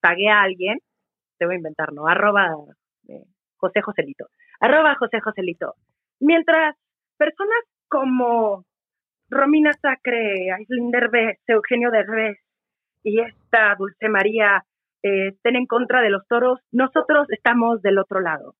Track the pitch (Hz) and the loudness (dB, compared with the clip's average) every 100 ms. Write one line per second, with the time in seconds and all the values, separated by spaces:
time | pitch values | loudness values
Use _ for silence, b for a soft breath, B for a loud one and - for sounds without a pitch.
0 | 180 175 202 214 196 185 185 240 _ _ | 2 2 2 2 2 -2 -6 -6 _ _
1 | _ _ _ _ 170 180 156 156 156 147 | _ _ _ _ -4 -4 -8 -8 -8 -4
2 | 156 180 208 202 185 156 147 _ _ _ | 0 2 2 2 0 -2 -12 _ _ _
3 | _ - _ _ _ _ 185 214 208 208 | _ -20 _ _ _ _ -4 -4 -4 -6
4 | 143 - - b b b 226 294 320 - | -8 -10 -20 b b b 2 4 2 0
5 | 233 226 214 208 185 170 151 - _ _ | -4 -4 -6 -8 -8 -8 -12 -12 _ _
6 | _ _ 285 330 320 320 311 302 _ _ | _ _ 2 2 4 2 0 -4 _ _
7 | _ _ 302 - 403 466 466 _ _ 285 | _ _ -2 -2 -2 -2 -4 _ _ -2
8 | 262 254 247 233 220 196 _ _ _ _ | 0 0 0 2 0 -2 _ _ _ _
9 | _ _ _ 277 277 311 302 294 285 262 | _ _ _ 0 2 4 4 2 -2 -2
10 | - 233 220 196 185 185 214 247 240 240 | -4 -2 -2 -4 -4 -6 -6 -6 -2 -2
11 | 240 233 226 196 - 220 - 240 240 226 | 0 0 0 -4 0 0 2 0 2 0
12 | 196 220 220 202 _ _ _ _ _ _ | 0 -2 -4 -6 _ _ _ _ _ _
13 | 220 214 233 _ _ 226 214 196 196 _ | -2 -2 -2 _ _ 2 2 0 -6 _
14 | 220 208 190 220 208 196 - _ _ _ | -2 0 0 2 2 2 -2 _ _ _
15 | 202 196 196 196 240 247 247 233 247 254 | -2 -2 -4 -4 -2 -2 0 -2 0 0
16 | 226 196 - 240 254 254 _ 240 262 311 | 0 -2 -2 0 0 -2 _ -2 0 -2
17 | 302 302 285 220 240 240 233 233 196 196 | 2 0 0 -2 0 2 0 0 0 0
18 | 190 190 180 151 - _ | 0 -4 -4 -6 -10 _